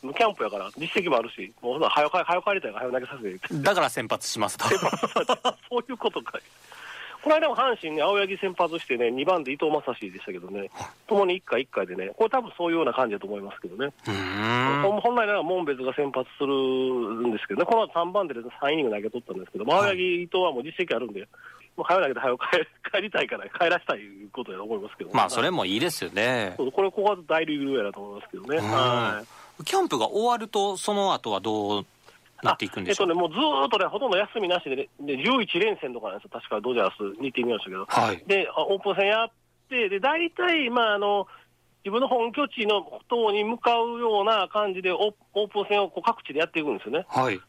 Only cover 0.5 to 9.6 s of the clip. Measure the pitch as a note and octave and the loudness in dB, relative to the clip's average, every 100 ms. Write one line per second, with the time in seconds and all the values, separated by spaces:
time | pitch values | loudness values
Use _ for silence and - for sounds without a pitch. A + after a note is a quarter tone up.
0.5 | G2+ F#2+ A2+ D#3+ - F3 C3 A2+ - G#2 | -4 -6 -8 -4 -2 2 2 0 -8 -14
1.5 | - B2 C3 - - D3+ F3+ E3 F3 F3+ | -8 -6 0 2 4 2 2 2 0 0
2.5 | G3 B2 G#2 B2+ B2+ B2 C#3 G#2+ F#2 - | -2 -4 -6 -4 -4 -4 -10 -10 -8 -6
3.5 | D#3+ C#3 F#3+ C#3+ - A#2 A2 - - G#2 | 0 2 4 2 0 -4 -4 -4 -2 -2
4.5 | - G#2 F#3+ F3 - - - E3 B3 B3+ | 0 0 2 0 -2 -2 0 0 0 0
5.5 | - - A#3+ A#3 B3 A3+ E3 A#2+ - - | -4 -4 -4 -4 -4 -4 -4 -8 -12 -14
6.5 | - - - - - - - - D#4 D#4 | -20 -20 -18 -16 -14 -14 -6 4 4 4
7.5 | A#3 C4 A#3 D#3+ D#3 D3+ G3+ G3 F#3+ G3 | 2 2 2 -2 0 2 2 2 -2 -4
8.5 | F3+ E3+ E3 - A#2+ A#2+ B2 D3 F3+ C3+ | 0 0 0 -4 0 2 2 2 2 0
9.5 | C#3+ | -2